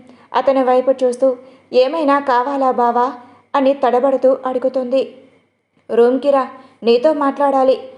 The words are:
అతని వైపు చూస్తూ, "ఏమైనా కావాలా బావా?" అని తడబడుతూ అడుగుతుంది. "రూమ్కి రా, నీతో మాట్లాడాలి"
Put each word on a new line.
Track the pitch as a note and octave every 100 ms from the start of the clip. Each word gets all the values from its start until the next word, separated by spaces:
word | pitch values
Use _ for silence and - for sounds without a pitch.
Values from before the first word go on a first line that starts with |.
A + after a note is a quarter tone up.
| - - _
అతని | B3 C4+ C4+
వైపు | B3+ B3+ C4 C4
చూస్తూ, | B3+ A#3+ C4+ B3 - - _
"ఏమైనా | B3 C4 E4 C#4+ C#4+
కావాలా | C#4 B3 C4 C#4 C4
బావా?" | B3 A#3+ A#3+ B3+ - - - _
అని | C#4 C4+
తడబడుతూ | C#4 A#3+ B3 C4+ C4 C4 C4 C4
అడుగుతుంది. | C4 B3+ C4 B3 C4 G#3+ - - _ _ _ _ _ -
"రూమ్కి | A3+ A#3+ C4+ C#4+
రా, | C#4 B3+ - - _
నీతో | A3 A#3+ D#4
మాట్లాడాలి" | D4 C#4 C#4 C#4 C4+ C4 B3 -